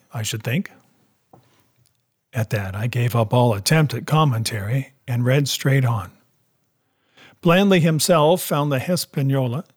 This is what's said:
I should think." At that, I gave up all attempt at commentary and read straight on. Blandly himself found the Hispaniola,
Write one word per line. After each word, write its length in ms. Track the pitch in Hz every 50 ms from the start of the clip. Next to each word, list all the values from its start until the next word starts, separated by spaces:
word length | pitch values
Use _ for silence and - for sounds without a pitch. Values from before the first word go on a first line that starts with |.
| _ _
I 100 | - 120
should 200 | 107 - - 107
think." 280 | - 113 120 180 208 - - _ _ _ _ _ _ _ _ _ _ _ - _ _ _ _ _ _ _ _ _ _ _ _ _ _ _ _ _ _ _ -
At 160 | 120 113 -
that, 240 | - 104 101 95 92
I 120 | 101 113
gave 300 | 123 - 123 120 120 -
up 160 | 120 113 104
all 220 | - 123 123 120 107
attempt 400 | 98 98 - 156 156 151 135 -
at 120 | 123 -
commentary 840 | - 151 156 160 143 120 113 110 - 113 104 98 104 123 135 131 - _ _ _ -
and 160 | 120 120 123
read 240 | 123 131 147 143 131
straight 380 | - - - 143 135 135 127
on. 240 | 120 117 107 92 - - _ _ _ _ _ _ _ _ _ _ _ _ _ _ _ _ _ _ _ _ _ - - _ _
Blandly 400 | - 170 165 185 202 202 190 175
himself 600 | 151 170 160 147 - - 175 156 147 156 185 180
found 280 | - - 170 147 147 147
the 80 | 139 127
Hispaniola, 840 | - 175 185 160 - - - 151 135 135 135 135 131 123 117 165 - - _